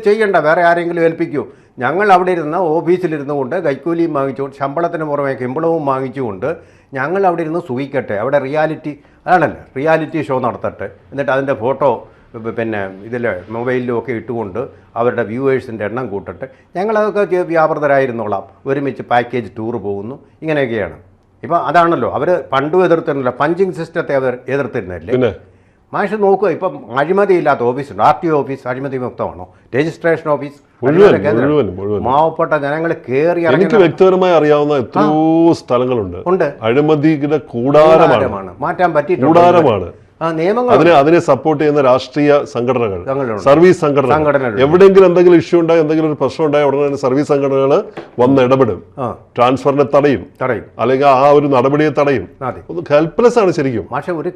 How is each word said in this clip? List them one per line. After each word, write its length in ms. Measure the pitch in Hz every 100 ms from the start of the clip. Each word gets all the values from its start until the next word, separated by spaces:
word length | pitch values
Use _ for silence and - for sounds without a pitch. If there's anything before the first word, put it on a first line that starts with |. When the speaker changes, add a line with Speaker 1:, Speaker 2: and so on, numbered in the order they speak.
Speaker 1:
ചെയ്യണ്ട, 320 | 202 214 208 180
വേറെ 260 | 151 170
ആരെങ്കിലും 420 | 170 170 170 170
ഏൽപ്പിക്കൂ. 400 | 165 160 160 135 110 - _ -
ഞങ്ങൾ 280 | 123 170 208
അവിടെ 200 | 185 185
ഇരുന്ന്, 260 | 175 151 170
ഓഫീസിലിരുന്നു 760 | 175 160 156 180 175 151 139
കൊണ്ട് 220 | 147 123 143
കൈക്കൂലിയും 580 | 147 135 170 170 165
വാങ്ങിച്ചുകൊണ്ട്, 420 | 147 139 135 139 -
ശമ്പളത്തിന് 480 | 139 147 170 165
പുറമെ 300 | 151 143 139
കിമ്പളവും 520 | 135 123 135 165 165 143
വാങ്ങിച്ചുകൊണ്ട് 640 | 131 131 127 123 95 127 170 - _ _
ഞങ്ങൾ 280 | 135 139 190 190
അവിടെ 140 | 170
ഇരുന്ന് 200 | 156 170 170
സുഖിക്കട്ടെ. 460 | 123 139 135 107
അവിടെ 240 | 101 120 143
റിയാലിറ്റി, 640 | 131 151 156 151 151 143 _ _ -
അതാണല്ലോ, 340 | 180 147 - - 131
റിയാലിറ്റി 440 | 151 160 151 160
ഷോ 180 | 135 131
നടത്തട്ടെ. 480 | 127 143 107 - 101 - _
എന്നിട്ട് 200 | 135 135
അതിൻ്റെ 220 | 135 135
ഫോട്ടോ 540 | 123 117 135 143 110 - _ _ 120
പി-, 100 | 113 113
പിന്നെ 240 | 113 104 98 95
ഇതിൽ 200 | 107 120 117 92 107
മൊബൈലിലും 460 | 113 120 127 123 117
ഒക്കെ 120 | 113
ഇട്ടുകൊണ്ട് 480 | 113 110 117 104 90 135 - _ 113
അവരുടെ 280 | 120 113
വ്യൂവേഴ്സിൻ്റെ 600 | 104 117 135 131 - 110 104
എണ്ണം 220 | 117 123
കൂട്ടട്ടെ. 400 | 98 95 87 131 - _ 175
ഞങ്ങളതൊക്കെ 480 | 208 214 214 196 196
ചെയ്ത് 220 | 180 165
വ്യാപൃതരായിരുന്നോളാം. 960 | 160 156 156 143 139 135 113 104 98 - _ 139
ഒരുമിച്ച് 380 | 139 139 113 110
പാക്കേജ് 400 | 123 120 123 104 95
ടൂർ 180 | 110 117
പോകുന്നു, 400 | 101 101 107 143 _ _
ഇങ്ങനെയൊക്കെയാണ്. 560 | 156 151 131 113 90 - - _ _ _
ഇപ്പം 160 | 123 165 135
അതാണല്ലോ, 440 | 165 170 160 107
അവർ 180 | 101 156 175 -
പണ്ടും 320 | 135 147 185 180
എതിർത്തിരുന്നില്ല. 480 | 165 165 139 123 120
പഞ്ചിങ് 320 | 151 170 190
സിസ്റ്റത്തെ 440 | 156 160 175 156 139
അവർ 220 | 131 123 -
എതിർത്തിരുന്നില്ലേ? 640 | 139 127 123 92 87 85
Speaker 2:
പിന്നെ? 220 | 127 120 92 - _ _ _ _
Speaker 1:
മാഷ് 240 | 151 196 214
നോക്കുക, 260 | 196 196 202
ഇപ്പം 240 | 156 180 147 113 123
അഴിമതിയില്ലാത്ത 640 | 151 190 202 180 151 135
ഓഫീസുണ്ട്. 400 | 120 127 139 98
ആർ 120 | 123 151
ടി 40 | 170
ഒ 100 | 151
ഓഫീസ് 300 | 131 135 127
അഴിമതി 300 | 127 139 131
മുക്തമാണോ? 480 | 123 - 101 85 90 _ _ 120
രജിസ്ട്രേഷൻ 540 | 160 - 170 160 156
ഓഫീസ് 300 | 143 143 - _ _
Speaker 2:
മുഴുവൻ, 240 | 123 160 202
Speaker 1:
അഴിമതി 160 | 123
കേന്ദ്രം. 260 | - 113 135
Speaker 2:
മുഴുവൻ, 260 | 151 104 92
മുഴുവൻ. 280 | 101 104
Speaker 1:
പാവപ്പെട്ട 500 | 107 139 160 160 160
ജനങ്ങൾ 400 | 156 139 156 165
കയറി 460 | 165 - 131 160 175
Speaker 2:
എനിക്ക് 80 | 170
Speaker 1:
ഇറങ്ങുന്ന 300 | 147 190 214
Speaker 2:
വ്യക്തിപരമായി 560 | 170 - 190 185 185
അറിയാവുന്ന 420 | 165 147 147 147 147
എത്രയോ 760 | 117 156 151 156 160 165 165
Speaker 1:
ആ. 40 |
Speaker 2:
സ്ഥലങ്ങളുണ്ട്. 640 | 165 - 123 127 123 95 90 175
Speaker 1:
ഉണ്ട്. 280 | 185 147 95
Speaker 2:
അഴിമതിയുടെ 760 | 110 127 151 156 156 151 143 151
കൂടാരമാണ്. 760 | - 120 127 147 156 160 160
Speaker 1:
കൂടാരമാണ്. 420 | 120 117 101 95 -
മാറ്റാൻ 340 | 147 175 180
പറ്റിയിട്ടുണ്ട്. 340 | 151 143 180 131
Speaker 2:
കൂടാരമാണ്. 640 | 165 175 180 147 104 87 - _ _
Speaker 1:
ആ, 100 | 165
നിയമങ്ങൾ 420 | 160 170 226 247
Speaker 2:
അതിനെ, 180 | 208 160
അതിനെ 280 | 156 143 170
സപ്പോർട്ട് 400 | - 131 160 147
ചെയ്യുന്ന 200 | 151 147
രാഷ്ട്രീയ 520 | 131 127 - 151 147 143 123
സംഘടനകൾ, 480 | 123 120 123 113 92 92
Speaker 1:
സംഘടനകളുണ്ട്. 380 | 135 127 107
Speaker 2:
സർവീസ് 380 | 113 147 180 175
സംഘടന, 280 | 151 139 123
Speaker 1:
സംഘടനകളുണ്ട്. 520 | 151 151 143 127 107
Speaker 2:
എവിടെയെങ്കിലും 440 | 135 175 196 190 185
എന്തെങ്കിലും 320 | 175 180 170
ഇഷ്യൂ 200 | - 175
ഉണ്ടായി, 200 | 165 165
എന്തെങ്കിലും 300 | 151 156 156
ഒരു 60 | 147
പ്രശ്നം 240 | 131 - 156
ഉണ്ടായി, 180 | 143
ഉടനെ 220 | 143 139 143
തന്നെ 120 | 139
സർവീസ് 300 | 135 135 147
സംഘടനകൾ 560 | 143 139 135 135 160 214 - - -
വന്ന് 220 | 123 135
ഇടപെടും. 420 | 123 135 123 90 - -
Speaker 1:
ആ. 200 | 120 92 - -
Speaker 2:
ട്രാൻസ്ഫറിനെ 520 | 123 131 147 139 139 147
തടയും, 280 | 147 131 139 _
Speaker 1:
തടയും. 240 | 127 107 - -
Speaker 2:
അല്ലെങ്കിൽ 260 | 117 131 143
ആ 220 | 131 143
ഒരു 180 | 147 143
നടപടിയെ 420 | 135 131 147 151
തടയും. 400 | 139 143 127 90 -
Speaker 1:
അതെ. 200 | 131 95 -
Speaker 2:
ഒന്ന് 120 | 170 165
ഹെൽപ്ലെസ് 500 | 147 160 - 233 240
ആണ് 120 | 190
ശരിക്കും. 360 | 160 135 113 101
Speaker 1:
പക്ഷെ 200 | 123 165
ഒരു 200 | 170 170